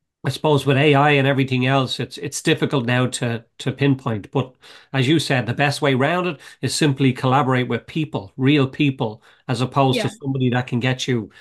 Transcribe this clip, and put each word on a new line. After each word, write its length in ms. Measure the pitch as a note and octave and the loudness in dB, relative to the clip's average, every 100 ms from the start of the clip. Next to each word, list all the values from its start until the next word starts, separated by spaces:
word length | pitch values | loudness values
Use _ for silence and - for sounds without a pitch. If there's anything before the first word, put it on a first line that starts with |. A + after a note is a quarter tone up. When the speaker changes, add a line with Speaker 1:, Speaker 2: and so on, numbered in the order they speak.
| _ _ C#3 | _ _ -8
Speaker 1:
I 60 | |
suppose 340 | - D#3 D3 C#3 | -2 2 2 2
with 100 | C3 | 2
A 200 | D3+ C#3 | 4 6
I 160 | D3 | 6
and 140 | C#3+ C3+ | 4 2
everything 400 | C3+ C3+ C3 B2+ | 2 0 0 2
else, 320 | C#3 B2+ - | 2 0 -4
it's, 200 | B2+ - | -8 -10
it's 240 | D3+ - | -10 -4
difficult 440 | - D#3 D#3 C#3+ A#2+ | -2 0 0 -2 0
now 220 | B2 B2 | 0 0
to, 380 | - B2 A2+ - - | -2 -6 -6 -10 -10
to 120 | C3+ | -8
pinpoint. 600 | - C#3+ C3 - A2 - | 0 0 0 -2 -6 -4
But 220 | C#3 - _ - - _ | -4 -4 _ -20 -20 _
as 160 | C3+ B2+ | -2 2
you 100 | D#3+ | 2
said, 280 | - C3+ G#2+ | 2 -2 -2
the 80 | |
best 280 | - C#3+ C#3 | 0 -2 0
way 120 | D3 | 0
around 340 | C3 C#3 F3+ F3+ | 2 0 0 -4
it 140 | D3 - - | -8 -14 -8
is 140 | C3 - | -6 0
simply 380 | D#3 C3+ C3+ | 0 2 0
collaborate 560 | B2+ C3 C3+ C3 B2+ B2 | 2 2 2 2 0 -2
with 180 | A#2+ - | -4 -6
people, 460 | E3 D3+ - G2+ - | -6 -6 -6 -10 -2
real 320 | C3 D3 C3 | 2 4 2
people, 560 | - D3 C3+ A#2+ G#2+ _ _ - | 0 -2 0 -6 -8 _ _ -6
as 140 | A#2+ | -4
opposed 400 | B2+ C#3 C3+ B2+ | -2 2 2 2
to 60 | A2+ | -2
Speaker 2:
Yeah. 60 | - | -6
Speaker 1:
somebody 280 | C#3 C3+ B2+ | -6 -2 0
that 180 | B2+ B2 | 0 -2
can 140 | A#2+ | -2
get 260 | B2 B2+ - | -2 -2 -2
you, 220 | A#2+ G2+ - | -4 -4 -14